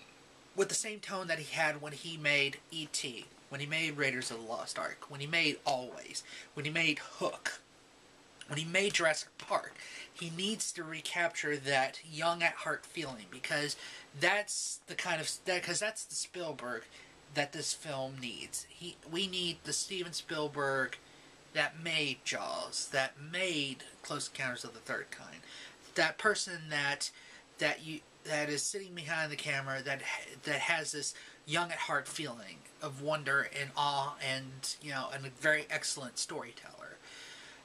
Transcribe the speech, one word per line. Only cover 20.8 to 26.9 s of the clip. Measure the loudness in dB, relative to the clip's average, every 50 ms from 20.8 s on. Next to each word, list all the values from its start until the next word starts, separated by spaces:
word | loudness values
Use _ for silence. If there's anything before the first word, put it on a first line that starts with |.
| 2 0 -2 -10 -12 -20 -20 -20 -20 -20 -20 -20 -20 0 2
that | 2 2 2 0 -4 -2
made | 0 2 4 4 2 0 -2 -2
Jaws, | -2 0 0 0 0 0 -2 -2 -2 -2 -4 -2 2 4
that | 2 2 2 -2 -10
made | -10 -4 0 0 2 2 2 2 0 0 -4 -8 -10 -16 -16 -14 -6
Close | -4 -2 -2 -2 -4
Encounters | -2 -2 -2 -2 -2 -2 -6
of | -10 -10
the | -12
Third | -4 -4 -2 -2 -2 -6
Kind, | -10 -12 -12 -14 -14 -14 -14 -14 -14 -14 -14 -14 -16 -18 -20 -2 4
that | 4 4 4 4
person | 6 6 6 6 6 2 -2 -4 -8 -4 0
that, | 2 4 4 4